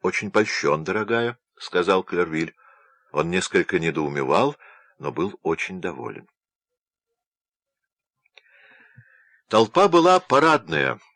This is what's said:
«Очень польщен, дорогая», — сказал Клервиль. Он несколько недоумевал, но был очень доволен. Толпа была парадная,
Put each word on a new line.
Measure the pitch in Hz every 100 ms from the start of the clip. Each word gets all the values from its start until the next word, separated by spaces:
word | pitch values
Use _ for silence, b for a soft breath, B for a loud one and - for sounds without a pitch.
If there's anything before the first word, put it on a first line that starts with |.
«Очень | 95 - 107
польщен, | 107 107 - 73 76
дорогая», — | 80 98 107 117 117 120 _ _
сказал | - 90 90 95
Клервиль. | 92 87 85 80 80 - b b b b b
Он | 73 80
несколько | 90 - 98 85 90
недоумевал, | 82 78 76 73 65 80 131 143 b b b b
но | 71
был | 64 - -
очень | - 82 - 92
доволен. | 90 69 58 - - _ _ _ _ _ _ _ _ _ _ _ _ _ _ _ _ _ _ _ _ - b b b b b b b b b b _
Толпа | 110 110 - 196
была | 170 170 185
парадная, | - 131 160 151 98 78 67 60 _